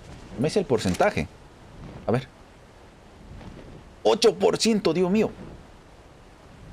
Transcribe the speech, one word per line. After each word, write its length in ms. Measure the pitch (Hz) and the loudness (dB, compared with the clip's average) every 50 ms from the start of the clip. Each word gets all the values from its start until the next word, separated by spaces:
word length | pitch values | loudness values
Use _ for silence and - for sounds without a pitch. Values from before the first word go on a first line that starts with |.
| - - - - - - - | -20 -20 -18 -18 -18 -12 -6
No 60 | 104 | -4
me 60 | 131 | -2
dice 120 | 160 - 214 | 0 0 0
el 60 | 185 | 0
porcentaje. 640 | - 127 98 - 95 90 - 180 208 - - 76 - - - - - - - - - - - - - - - - | 2 0 0 0 0 0 2 2 2 0 -2 -4 -6 -10 -18 -20 -20 -20 -20 -20 -20 -20 -18 -18 -16 -16 -10 -4
A 60 | - | -2
ver. 160 | 113 135 - - - - - - - - - - - - - - - - - - - - - - - - - - - - - - - - - - - - - | -2 -2 -2 -6 -14 -20 -20 -20 -20 -20 -20 -20 -20 -20 -20 -20 -20 -20 -20 -20 -20 -20 -20 -18 -18 -18 -16 -18 -18 -18 -18 -20 -20 -20 -20 -20 -14 0 2
Ocho 320 | 208 226 220 - 214 - | 2 4 6 6 4 4
por 220 | 185 190 170 160 | 4 4 2 2
ciento, 360 | - - 220 226 196 - 175 156 | 2 2 2 2 2 2 0 2
Dios 160 | 175 185 175 | 2 2 2
mío. 220 | 196 220 208 - - - - - - - - - - - - - - - - - - - - - - - - - - - - - | 2 2 2 0 -2 -8 -16 -16 -18 -18 -20 -20 -20 -20 -20 -20 -20 -20 -20 -20 -20 -20 -20 -20 -20 -20 -20 -20 -20 -20 -20 -18